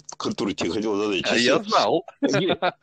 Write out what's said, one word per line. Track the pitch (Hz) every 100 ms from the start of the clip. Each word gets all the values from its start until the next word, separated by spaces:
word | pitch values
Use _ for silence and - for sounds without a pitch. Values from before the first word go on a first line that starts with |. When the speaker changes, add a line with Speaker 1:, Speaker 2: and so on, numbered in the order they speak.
| - -
Speaker 1:
который | 117 104 110
тебе | 92 87
хотел | 98 110 101
задать. | 107 92 104
Speaker 2:
А | 107
Speaker 1:
Если | 123
Speaker 2:
я | 156
знал. | 208 196 107 160 - -
Speaker 1:
е-, | 277 - 180 - 180 -